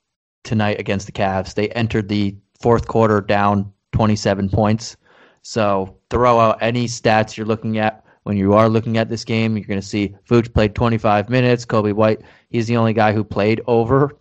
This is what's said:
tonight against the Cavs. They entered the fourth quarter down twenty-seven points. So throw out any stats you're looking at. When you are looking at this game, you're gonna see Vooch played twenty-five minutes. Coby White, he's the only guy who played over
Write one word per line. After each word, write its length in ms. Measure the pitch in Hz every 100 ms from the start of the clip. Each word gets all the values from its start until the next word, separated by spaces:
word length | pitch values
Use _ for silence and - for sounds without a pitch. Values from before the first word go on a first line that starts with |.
| _ _ _ _
tonight 380 | - 110 104 104
against 260 | 101 98 98
the 60 |
Cavs. 420 | - 98 95 95
They 140 | - 107
entered 380 | 117 113 113 98
the 280 | 104 98 101 _ _
fourth 260 | 120 113 -
quarter 340 | 113 110 104
down 520 | 98 101 101 101 98 - _
twenty-seven 580 | - 107 104 107 98 98
points. 460 | 104 107 110 - - _ _ _ _
So 540 | - 117 104 98 95 - _
throw 280 | 117 123 117
out 180 | 110 -
any 240 | 113 123 117
stats 500 | 120 117 110 110 -
you're 100 | 110
looking 320 | 107 113 110
at. 260 | 107 - _ _
When 160 | - 101
you 160 | 98
are 160 | 104 113
looking 260 | 110 113 113
at 140 | 113
this 120 | 113
game, 320 | - 113 113 110
you're 100 | 98
gonna 160 | 98
see 320 | 98 107 98 - _
Vooch 240 | 120 120
played 200 | - 107
twenty-five 540 | - 120 113 110 104 104
minutes. 380 | 127 123 120 -
Coby 260 | 113 107
White, 300 | 104 110 110 - _ _
he's 180 | 120 110
the 100 | 120
only 160 | 113
guy 180 | 110 107
who 100 | 107
played 380 | 104 104 104 113 -
over 500 | 117 117 135 139 -